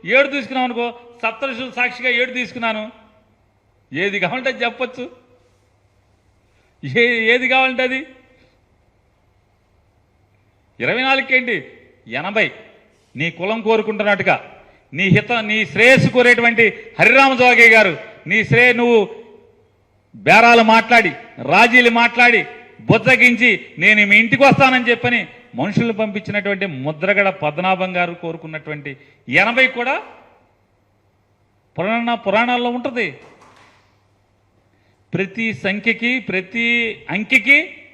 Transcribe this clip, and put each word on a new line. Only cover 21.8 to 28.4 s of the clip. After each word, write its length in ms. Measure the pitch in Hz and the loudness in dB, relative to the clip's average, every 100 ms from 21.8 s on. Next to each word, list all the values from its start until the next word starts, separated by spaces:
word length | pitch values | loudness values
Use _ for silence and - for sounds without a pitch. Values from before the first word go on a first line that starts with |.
| 240 | 4
మాట్లాడి, 560 | 233 233 233 240 226 - - - - | 2 0 2 2 2 -2 -12 -20 -10
బుజ్జగించి, 920 | - 220 226 254 247 226 233 190 - - | 0 0 2 4 4 2 0 0 -6 -2
నేను 280 | 185 214 202 | 2 2 4
మీ 100 | 208 | 2
ఇంటికి 260 | 226 269 | 2 4
వస్తానని 460 | 277 - 269 254 247 | 4 6 4 2 0
చెప్పని 380 | 233 240 240 170 - - 226 | -2 -2 -4 -6 -16 -16 -8
మనుషులు 380 | 170 214 233 | -4 -2 -2
పంపించినటువంటి 720 | 214 220 202 - 202 202 196 196 | -2 -4 -6 -6 -6 -4 -4 -6
ముద్రగడ 640 | 135 139 151 185 202 196 | -6 -8 -6 -2 0 0
పద్మనాభం 680 | 190 151 147 185 185 185 180 | -2 -6 -4 -2 -2 -4 -4
గారు 160 | 175 | -4
కోరుకున్నటువంటి 840 | 170 170 165 | -6 -10 -12